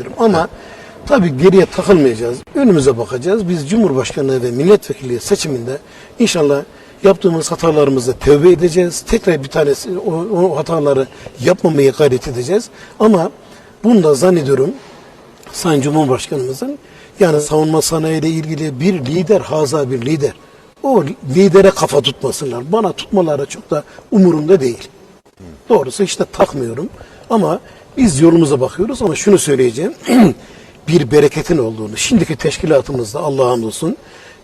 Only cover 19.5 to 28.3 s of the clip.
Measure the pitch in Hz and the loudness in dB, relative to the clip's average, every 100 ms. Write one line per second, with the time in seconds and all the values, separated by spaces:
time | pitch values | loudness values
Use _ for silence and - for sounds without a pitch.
19.5 | 151 143 151 131 131 120 156 127 - - | -2 -2 -2 -2 -4 -4 -2 -4 -6 -20
20.5 | - - _ 277 233 143 - 135 156 196 | -20 -20 _ 0 0 0 -6 -2 2 6
21.5 | 185 190 - - 143 120 - 131 - 139 | 6 6 2 0 0 -2 -4 -6 -6 -8
22.5 | 117 139 214 196 - - 202 165 143 143 | -8 -4 -2 -2 -6 -2 0 0 -2 -6
23.5 | - - 151 - - - 214 185 156 151 | -12 -8 -8 -8 -18 -2 4 4 4 2
24.5 | 185 127 110 - - - _ _ _ 92 | 2 2 -6 -14 -20 -20 _ _ _ -20
25.5 | 76 - 143 131 - 190 - 135 - 196 | -14 -2 0 0 -4 -4 -4 -6 -2 -4
26.5 | 143 117 123 202 - - - - 226 160 | -2 -8 -8 -10 -14 -20 -20 -4 -2 0
27.5 | 185 - - - - 233 135 165 | -4 -10 -20 -12 -2 0 4 4